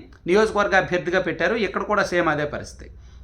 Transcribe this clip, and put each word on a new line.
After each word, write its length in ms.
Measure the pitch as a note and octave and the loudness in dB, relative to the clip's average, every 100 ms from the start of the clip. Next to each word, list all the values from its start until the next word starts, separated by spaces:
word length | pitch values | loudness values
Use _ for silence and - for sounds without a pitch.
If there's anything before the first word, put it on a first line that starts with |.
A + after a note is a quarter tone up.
| - - E3 | -8 -10 0
నియోజకవర్గ 500 | F#3+ G#3+ G3+ G3+ F#3+ | 2 4 2 2 2
అభ్యర్థిగా 420 | - F3 E3 F#3 | 2 0 0 0
పెట్టారు. 360 | F3+ D#3+ E3+ A#3 | 0 0 0 0
ఇక్కడ 260 | F#3 - | -2 -2
కూడా 220 | - G#3 | -2 0
సేమ్ 260 | - F3 E3 | 0 0 2
అదే 160 | D3 D3 | 0 -2
పరిస్థితి. 460 | G#2+ - - - - - - | -6 -12 -16 -18 -20 -20 -20